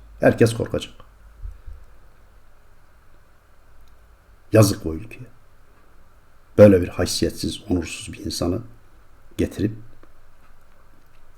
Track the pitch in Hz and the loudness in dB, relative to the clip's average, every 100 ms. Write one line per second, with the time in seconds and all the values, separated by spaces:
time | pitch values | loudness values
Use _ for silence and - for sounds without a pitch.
0 | - - 127 - 113 - 95 - - - | -20 0 2 4 2 2 -6 -6 -8 -16
1 | - - - - - - - - - - | -20 -20 -20 -16 -16 -14 -18 -18 -20 -20
2 | - - - - - - - - - - | -20 -20 -20 -20 -20 -20 -20 -20 -20 -20
3 | - - - - _ - - - - - | -20 -20 -20 -20 _ -20 -20 -20 -20 -20
4 | - - _ - - 110 101 92 80 80 | -20 -20 _ -20 2 4 4 2 -6 -8
5 | - - 123 - - - - - - - | -10 -16 -20 -20 -20 -20 -20 -20 -20 -20
6 | - - - - - - 104 90 87 - | -20 -20 -20 -20 0 8 10 10 2 -4
7 | 90 - 80 - 95 - - 87 78 - | -4 -2 -4 -2 -8 -8 -4 -2 -4 -10
8 | 82 80 85 - 87 92 - - - - | -14 -12 -10 -4 -4 -4 -8 -18 -20 -20
9 | - - - - 87 - 104 - - - | -20 -20 -12 -6 -4 -2 -4 -6 -16 -18
10 | - - - - - - - - - - | -18 -20 -20 -20 -20 -20 -20 -20 -20 -20
11 | - - - | -20 -20 -20